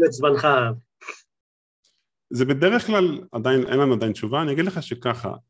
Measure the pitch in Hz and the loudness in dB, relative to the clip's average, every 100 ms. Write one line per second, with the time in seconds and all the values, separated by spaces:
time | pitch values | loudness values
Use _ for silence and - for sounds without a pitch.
0 | 160 127 147 139 151 135 117 120 _ _ | 4 2 0 2 2 2 0 -6 _ _
1 | - - _ _ _ _ _ _ _ _ | -20 -20 _ _ _ _ _ _ _ _
2 | _ _ - 123 131 135 180 233 220 214 | _ _ -8 -2 0 2 2 2 0 2
3 | 180 143 - 117 120 135 120 131 139 113 | 2 -2 -8 -4 0 2 2 2 2 2
4 | 110 95 107 139 156 139 185 180 - 123 | 0 -4 -4 -4 -2 -2 -4 -6 -10 -6
5 | 123 113 101 - | -4 -4 -6 -12